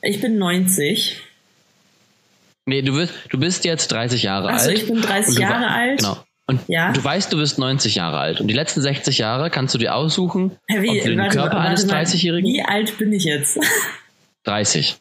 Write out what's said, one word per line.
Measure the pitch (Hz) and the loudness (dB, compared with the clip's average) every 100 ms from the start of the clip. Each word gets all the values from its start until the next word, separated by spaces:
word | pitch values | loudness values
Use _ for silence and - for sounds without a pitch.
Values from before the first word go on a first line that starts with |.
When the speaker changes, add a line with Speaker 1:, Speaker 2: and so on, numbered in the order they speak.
Speaker 1:
ich | - 202 | -2 -2
bin | - 220 | 0 2
neunzig. | 180 180 185 185 147 - - - - _ _ _ _ _ _ _ _ _ _ _ _ _ | 2 2 2 2 0 0 -2 -6 -16 _ _ _ _ _ _ _ _ _ _ _ _ _
Speaker 2:
Nee, | - 139 | -4 -2
du | 135 | 0
wirst, | 139 175 - - | 0 -2 -6 -6
du | 127 | 0
bist | 160 185 | 0 0
jetzt | 175 160 - | -2 -2 0
dreißig | 110 117 120 | -2 0 0
Jahre | 107 98 95 | 0 0 0
Speaker 1:
Ach | - | 2
so, | 147 | 2
Speaker 2:
alt. | 208 | 2
Speaker 1:
ich | 214 | 0
bin | 226 | 0
dreißig | 202 196 208 | 0 0 2
Speaker 2:
Und | 123 | 2
du | |
Speaker 1:
Jahre | 196 233 | 2 0
Speaker 2:
wa-, | 240 | 0
Speaker 1:
alt. | 226 240 269 | 0 0 0
Speaker 2:
genau. | 208 - - _ - | 0 -4 -10 _ -2
Und | 131 - | -2 0
Speaker 1:
Ja. | 170 175 | 0 0
Speaker 2:
du | - | 0
weißt, | 143 170 196 | 0 -2 0
du | 160 | 0
wirst | 147 - | 0 0
neunzig | 131 135 113 101 | 0 0 0 0
Jahre | 85 76 | -2 -2
alt. | 73 82 | -2 -2
Und | 101 | 0
die | |
letzten | 117 165 - | 0 0 0
sechzig | 139 139 - 131 | 0 0 0 0
Jahre | 110 123 165 | 0 -2 -2
kannst | 147 135 | 0 -2
du | 127 | 0
dir | 117 120 | 0 0
aussuchen, | 156 156 180 185 190 - - | 0 0 0 0 -2 -4 -4
Speaker 1:
Heavy, | 208 208 | 0 0
Speaker 2:
ob | 214 | 0
du | - | 0
den | 175 | 0
Speaker 1:
warte, | 196 202 | 2 2
Speaker 2:
Körper | 156 196 | 0 0
Speaker 1:
warte | 165 | 0
Speaker 2:
eines | 175 196 | 2 2
Speaker 1:
mal. | |
Speaker 2:
dreißigjährigen? | 151 165 180 175 170 196 | 0 0 2 2 2 2
Speaker 1:
Wie | 269 | 0
alt | - 202 214 - | 0 0 -2 -2
bin | 214 | 0
ich | 208 | 2
jetzt? | 160 147 143 - 151 - - - | 0 0 0 0 0 0 -2 -8
<laughs> | - _ _ _ | -20 _ _ _
Speaker 2:
Dreißig. | - 104 104 - - - | -4 0 0 0 0 -4